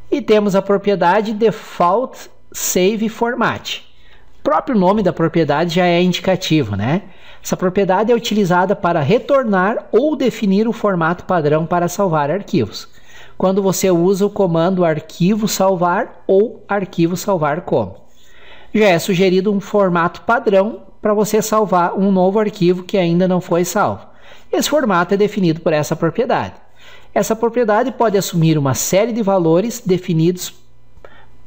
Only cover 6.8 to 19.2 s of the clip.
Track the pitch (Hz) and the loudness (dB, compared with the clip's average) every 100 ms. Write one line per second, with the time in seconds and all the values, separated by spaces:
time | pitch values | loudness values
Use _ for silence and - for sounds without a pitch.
6.8 | 117 185 - - - - - - 185 196 | -2 -2 -4 -20 -20 -12 -8 -2 -2 0
7.8 | 190 190 220 233 - 208 180 175 190 202 | 2 2 2 0 0 0 2 2 2 0
8.8 | - 170 139 247 262 277 233 190 190 247 | 0 0 2 0 2 0 2 0 0 -2
9.8 | - 226 311 302 247 - 202 196 226 214 | -2 0 0 0 -2 -2 0 2 0 -2
10.8 | 208 180 160 175 - 180 147 156 160 175 | -2 0 -2 -2 -2 0 2 0 0 -2
11.8 | 170 - 196 156 143 185 - 175 - - | -2 -2 -2 0 -2 -4 -2 -2 -2 -6
12.8 | - - - - - - 185 190 190 175 | -16 -18 -18 -18 -14 -2 0 2 0 0
13.8 | 190 170 180 190 202 202 190 165 175 185 | 2 4 4 2 0 0 0 2 2 2
14.8 | 170 156 - - 175 214 214 - 190 185 | 0 0 -4 0 2 2 0 0 2 2
15.8 | 175 185 180 - - 190 226 - - 202 | 0 0 -4 -6 2 2 2 -2 -4 -4
16.8 | 185 - 165 180 - 185 151 151 - 143 | -4 0 0 0 -2 0 0 -2 -2 -2
17.8 | 92 - - - - - - - - 214 | -2 -8 -20 -20 -20 -18 -18 -18 -4 2
18.8 | 214 165 - 175 | 4 2 2 2